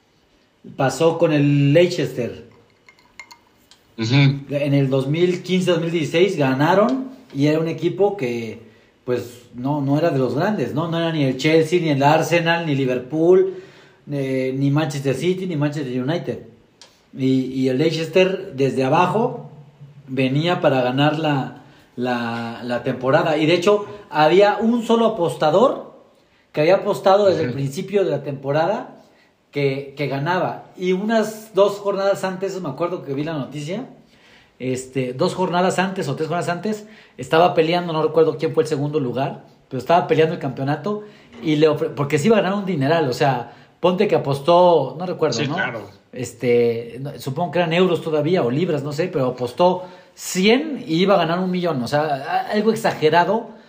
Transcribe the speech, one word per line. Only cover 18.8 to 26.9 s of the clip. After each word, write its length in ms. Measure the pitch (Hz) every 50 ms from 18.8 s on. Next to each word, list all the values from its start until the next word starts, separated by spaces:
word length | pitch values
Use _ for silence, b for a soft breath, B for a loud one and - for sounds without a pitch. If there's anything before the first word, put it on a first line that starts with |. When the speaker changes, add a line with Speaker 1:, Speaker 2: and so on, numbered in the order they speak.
| 131
Speaker 1:
abajo, 680 | 131 147 170 180 - - 220 240 - - - - - - - - - _ - - - - - -
venía 540 | 135 131 135 131 127 135 147 160 175 180 180
para 200 | - 147 131 131
ganar 360 | 123 123 127 135 143 151 151
la, 460 | 160 156 151 143 139 - - - B B B B B B B B
la, 680 | 120 123 127 123 120 117 113 113 117 117 113 117 - 127
la 200 | 120 123 120 -
temporada. 540 | 147 117 - 123 131 139 165 165 165 151
Y, 80 | 156 156
de 80 | 151 175
hecho, 300 | 175 - 202 208 202 B B B B B B
había 480 | 156 151 151 156 175 196 202 208 - -
un 220 | 226 226 247 233 -
solo 220 | - 233 226 226
apostador 800 | 208 - 170 170 151 - - 160 - 156 196 240 294 - - - - - - _ _ b b b b b b b b
que 100 | - 151
había 140 | 151 165 190
apostado 500 | 196 - 202